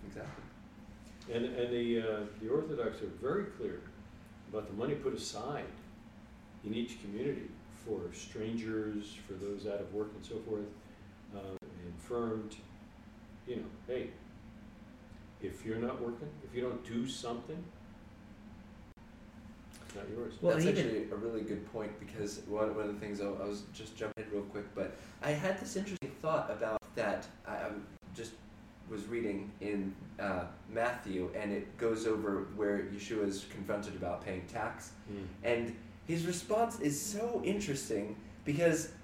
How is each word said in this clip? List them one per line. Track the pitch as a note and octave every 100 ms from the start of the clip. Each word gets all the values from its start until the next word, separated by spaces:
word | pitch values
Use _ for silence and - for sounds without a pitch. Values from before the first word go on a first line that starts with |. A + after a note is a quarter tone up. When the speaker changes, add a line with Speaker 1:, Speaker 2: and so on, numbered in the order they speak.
| -
Speaker 1:
Exactly. | - - - - - - - - - - - -
Speaker 2:
And, | A#2 A#2+
and | B2+ A#2+
the, | A#2+ A#2+ A2+
uh, | A2 G#2+ G2+ G2+
the | A2
Orthodox | C#3+ D#3+ C3 A2 -
are | G2+ E2+
very | C3 F#3 G3+
clear | - G#2+ - - - - - - - -
about | G#2+ G2+
the |
money | G2 C3
put | D3 C3 -
aside | - - A#2+ D3 - - - - - - - - - - G#2+
in | A2+
each | A#2 -
community | G2+ G2+ C#3+ - - - - - A#2
for | G2+ F2
strangers, | - - A#2 A2 A2+ A2 A2 G#2+ G#2 G2+ - -
for |
those | F#2+ G2+ G2+ G#2
out | G2+
of | F#2+
work | G#2 G#2 G#2
and | -
so | A2 A2+
forth, | G#2 G#2 - - - - - - G2+
uh, | F#2+ F#2 - F2+ F2+
infirmed. | E2+ - A#2+ A#2 A2 G#2 - - - - - - - - - -
You | A#2+
know, | - - -
hey, | B2+ - - - - - - - - - - - - - -
if | B2 G2+ A2+
you're | A2+
not | A#2+ B2
working, | A#2 A#2 D3 - -
if | B2
you |
don't | B2 A#2+ -
do | A#2 -
something, | - A#2+ A#2+ - D#3+ F3+ - - - - - - - - - - - - - - - - - - - - - -
it's | G2+
not | G#2 G#2+
yours. | C3 -
Speaker 3:
Well, | C3+ D#3
Speaker 1:
That's | D#3+
Speaker 3:
even | C#3 B2
Speaker 1:
actually | A2 G#2
a | G#2
really | A#2 A2+
good | G#2 G2 -
point, | A2+ G#2 G#2
because | G2 G#2+ G#2 G2+ -
one, | G#2+ G#2+ G#2
one | G#2
of |
the | G#2
things | G#2 G2+
I, | G2+
I | G2 G2+
was | G#2 -
just | - G#2+ -
jumping | A2 G#2 G#2+
in |
real | G#2
quick, | G2 G#2 G2+ -
but | F#2 - - -
I | C#3+
had | D3+ F#3 F#3+
this | - F#3+
interesting | G3+ F3+ - -
thought | D#3 D#3 A2+
about | G#2+ A2 A2 - -
that. | G#2+ F#2 - - -
I, | -
I'm | E2+ G#2 G2+ - - F2+
just | A2+ - - - - - -
was | G#2+ G2
reading | A#2 G#2+ G2 G2 -
in, | G2+ G2+ F#2+ F#2+ - -
uh, | G2 F2+ E2+ - -
Matthew, | A2 A#2+ B2 G2+ F#2 F2+ G#2
and | G#2
it | G2+ G2+ -
goes | A#2 A2 A2+
over | G#2+ G#2 F#2+ F2 G2
where | G#2 G2+ F2+
Yeshua | G2+ - A2 G2+
is | F#2+ -
confronted | G#2 F#2+ G#2 G2+ F#2+
about | F#2 F2
paying | G#2 F#2 F2
tax. | - A2+ - - - -
Speaker 2:
Hmm. | G2+ F2 -
Speaker 1:
And | A#2 A#2 A#2 - - - -
his | E3 E3
response | F3 - G#3 A#3 -
is | D3 C#3+
so | - G3+ A#3 A#3 -
interesting | G3+ - C3+ - G#2+ G#2 - - - -
because | C#3+ E3+ D3+ - -